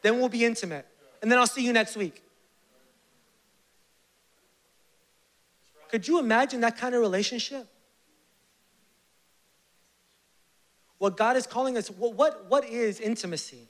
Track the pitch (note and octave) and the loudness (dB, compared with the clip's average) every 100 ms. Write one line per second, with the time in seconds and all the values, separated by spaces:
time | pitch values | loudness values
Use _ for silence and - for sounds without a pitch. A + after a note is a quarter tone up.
0 | G#3 A#3+ B3+ A3+ A#3 A3+ F#3 D3+ - _ | 2 2 0 0 0 0 -8 -10 -14 _
1 | - _ G#3+ B3 A#3+ C4+ A#3+ A3+ A3 A3 | -20 _ 2 4 4 2 0 2 0 -4
2 | F#3+ - _ _ _ _ _ _ _ _ | -8 -8 _ _ _ _ _ _ _ _
3 | _ _ _ _ _ _ _ _ _ _ | _ _ _ _ _ _ _ _ _ _
4 | _ _ _ _ _ _ _ _ _ _ | _ _ _ _ _ _ _ _ _ _
5 | _ _ _ _ _ _ _ _ - A3+ | _ _ _ _ _ _ _ _ -6 -6
6 | - E4+ B3 A3 C#4 B3+ A#3 A3+ B3 B3 | 0 2 4 4 2 2 -2 0 -2 2
7 | A3 F#3 G3+ A#3+ - C#4 A3 _ _ _ | 2 2 -2 -4 -8 -10 -14 _ _ _
8 | _ _ _ _ _ _ _ _ _ _ | _ _ _ _ _ _ _ _ _ _
9 | _ _ _ _ _ _ _ _ _ _ | _ _ _ _ _ _ _ _ _ _
10 | _ _ _ _ _ _ _ _ _ _ | _ _ _ _ _ _ _ _ _ _
11 | G3 F#3 A3 C4 B3 A3+ C4 B3 G3 F#3+ | -2 2 2 2 0 -2 -2 -2 -6 -4
12 | A#3 G#3 D4+ - F#3 C4+ B3+ A#3 A3+ G3+ | -4 2 2 2 0 0 0 -2 -2 -2
13 | A3 A3+ F3+ E3 - B2 A#2 | -4 -4 -6 -8 -10 -16 -20